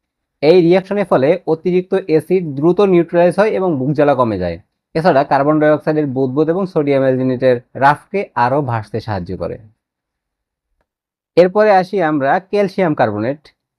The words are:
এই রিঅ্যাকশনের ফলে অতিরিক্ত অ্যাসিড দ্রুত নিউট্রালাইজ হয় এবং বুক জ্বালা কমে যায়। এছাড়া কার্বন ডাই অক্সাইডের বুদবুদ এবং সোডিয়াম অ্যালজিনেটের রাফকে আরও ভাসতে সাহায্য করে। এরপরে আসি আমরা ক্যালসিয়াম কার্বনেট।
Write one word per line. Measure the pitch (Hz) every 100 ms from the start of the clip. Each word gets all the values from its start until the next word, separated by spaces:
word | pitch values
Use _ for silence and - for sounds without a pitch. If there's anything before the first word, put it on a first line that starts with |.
| _ _ _ -
এই | 147 185
রিঅ্যাকশনের | 170 185 185 202 185
ফলে | 170 139 185 -
অতিরিক্ত | 160 185 180 185 196 190
অ্যাসিড | 156 151 185 160 135
দ্রুত | 165 180
নিউট্রালাইজ | 202 175 165 170 175 170
হয় | 214
এবং | 196 185 139
বুক | 131
জ্বালা | 147 147 127
কমে | 117 98
যায়। | 87 85 _ _ _
এছাড়া | 165 185 135
কার্বন | 147 139 143 156
ডাই | 151
অক্সাইডের | 151 160 151 143
বুদবুদ | 127 131 135 156
এবং | 180 185
সোডিয়াম | 165 143 135
অ্যালজিনেটের | 135 127 131 127 131 120 - 127
রাফকে | 139 147 _ 196 - 123
আরও | 120 143
ভাসতে | 131 117 104 113
সাহায্য | 110 98 87 87
করে। | 85 87 - _ _ _ _ _ _ _ _ _ _ _ _ _ _ _ _ -
এরপরে | 180 208 214
আসি | 190 180 196
আমরা | 156 151 135 180
ক্যালসিয়াম | - 208 196 196 170
কার্বনেট। | 147 113 104 117 - _ _ _